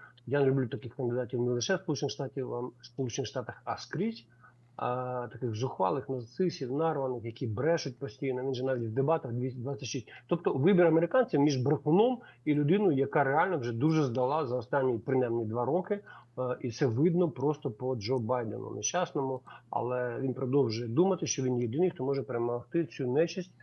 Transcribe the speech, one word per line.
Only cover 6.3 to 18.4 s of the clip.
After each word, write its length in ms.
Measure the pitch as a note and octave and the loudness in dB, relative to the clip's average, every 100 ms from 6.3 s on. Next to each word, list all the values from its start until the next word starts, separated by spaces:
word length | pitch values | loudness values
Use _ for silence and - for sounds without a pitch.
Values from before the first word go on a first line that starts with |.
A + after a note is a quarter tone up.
| - F3+ - B2 | -2 -2 -2 -4
нарваних, 540 | C#3+ E3 D3 C3 A#2+ A#2 | -2 0 0 -4 -4 -8
які 220 | A2+ A#2 | -6 -4
брешуть 520 | G#2+ D3+ E3 C#3+ - | -2 0 0 -2 -8
постійно. 440 | C#3 - C3+ B2+ | -10 -6 -4 -2
Він 100 | C3+ | -2
же 100 | B2 | -2
навіть 240 | C3 B2+ A2+ | -2 -2 -2
в 40 | |
дебатах 380 | A#2 C#3 D#3+ C#3 | 0 2 2 0
дві-, 200 | A#2+ B2+ | -4 -4
двадцять 360 | B2+ G#2+ G#2+ A2+ | -4 -6 -6 -6
шість. 200 | B2+ - - - | -8 -8 -10 -4
Тобто 260 | E3+ - | 0 0
вибір 320 | C3 E3 F3+ E3+ | 2 6 8 6
американців 540 | D#3+ E3+ C4 - C#3+ | 6 4 2 2 4
між 180 | D3 C3 | 4 4
брехуном 640 | B2+ D3 D3 F3+ A#3+ A#3+ - - D3+ | 2 0 4 6 6 2 -8 -6 0
і 80 | |
людиною, 440 | D3 C#3+ G3+ G3+ C3+ | 2 4 4 4 2
яка 260 | C3+ D#3 | 2 2
реально 340 | C3+ D3 F#3 D#3+ | 4 4 2 0
вже 140 | A#2+ | -2
дуже 320 | A2+ D#3 D#3 | 0 2 4
здала 420 | C3+ A#2+ B2+ D#3 B2+ | 2 2 0 0 -2
за 80 | B2 | -4
останні, 420 | A2 C#3 C3 A#2 - | 0 0 2 0 0
принаймні, 400 | C3 A#2+ A#2 A2 | 2 2 0 -2
два 200 | A#2 A#2+ | -2 0
роки. 340 | F3 F3+ G#3 - - - - | 0 0 -4 -6 -20 -12 -6
Е, 180 | B2+ B2 | -4 -4
і 100 | B2 | -6
це 140 | - C#3 | 0 0
видно 440 | A2+ F3 E3+ E3+ | 4 4 4 0
просто 420 | B2 C#3+ D3 C3 | 0 -2 0 -4
по 240 | - B2+ A#2+ | -4 -4 -4
Джо 240 | G2+ C3 | -2 -2
Байдену 520 | A2 B2+ | 0 -2